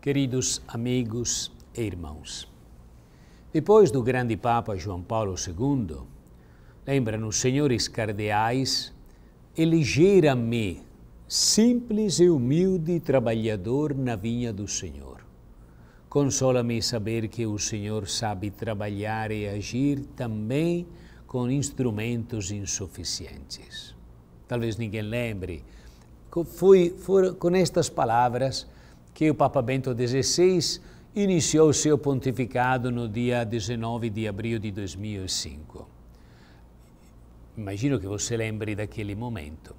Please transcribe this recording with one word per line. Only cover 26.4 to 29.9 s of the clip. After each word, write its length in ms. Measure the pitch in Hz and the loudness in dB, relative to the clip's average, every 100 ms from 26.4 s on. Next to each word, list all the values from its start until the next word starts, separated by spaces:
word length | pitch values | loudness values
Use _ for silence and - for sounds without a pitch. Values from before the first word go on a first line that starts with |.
foi, 480 | 165 - 185 190 175 - | -6 2 8 10 8 0
foram 360 | - 190 185 | 0 4 4
com 200 | 170 175 | 2 2
estas 340 | 180 175 - 160 | 4 2 2 0
palavras 800 | - 131 117 123 123 135 117 - - - - - | 0 2 4 4 2 -2 -2 -10 -18 -20 -20 -20
que 140 | - 156 | 0 2
o 60 | |
Papa 260 | 147 139 143 | 4 2 2
Bento 320 | 120 131 131 | 0 -2 -2